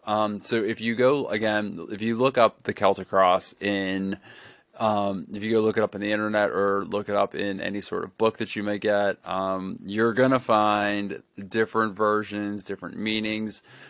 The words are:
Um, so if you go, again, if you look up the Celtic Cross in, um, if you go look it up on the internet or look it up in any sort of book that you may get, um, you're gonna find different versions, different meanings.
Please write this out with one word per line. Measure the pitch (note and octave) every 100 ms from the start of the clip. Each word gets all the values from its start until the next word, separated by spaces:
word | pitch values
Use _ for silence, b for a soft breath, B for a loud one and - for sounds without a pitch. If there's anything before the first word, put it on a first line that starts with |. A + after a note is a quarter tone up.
| G#2+
Um, | G#2+ G#2+ G#2
so | - A#2
if | G#2 A2
you | A2+ A#2
go, | B2+ C#3+ -
again, | G#2+ G#2+ G#2+ G#2 E2 E2
if | G2+
you | A2+ A#2
look | C3 B2+
up | A2 -
the | -
Celtic | - G2 F#2+ F#2
Cross | F#2+ F#2 F#2 - -
in, | G2+ G2 F#2+ F#2+ G2 G2 B B B B B -
um, | A2 G#2 G2+ G2 -
if | G2+
you | A2
go | A2+
look | A2 G#2+
it |
up | G#2+ G2
on |
the | G#2
internet | G#2+ G#2+ G#2+ G#2
or | E2 G2+ G2 F#2+
look | G2+ G#2
it | G2+
up | G2+ D2
in | G2+ F#2+
any | - G2+
sort | - F#2 D#2+
of | -
book | A2 -
that | A2 G#2+
you |
may | G#2 G#2
get, | G#2 G2+ G2+ - F2+
um, | F#2 F#2+ F#2+ F#2 F2+
you're | F#2+ G#2 A#2
gonna | G#2+ C3 C3
find | - G#2+ G#2 G#2 G2+ G#2 G2+ - _ - F#2+
different | A2+ A2 A2+ A2
versions, | F#2+ G#2+ G#2+ G2+ G#2 G#2 G#2
different | G2 F#2+ E2+ -
meanings. | G#2+ G#2+ G#2+ G#2+ G#2+ - B B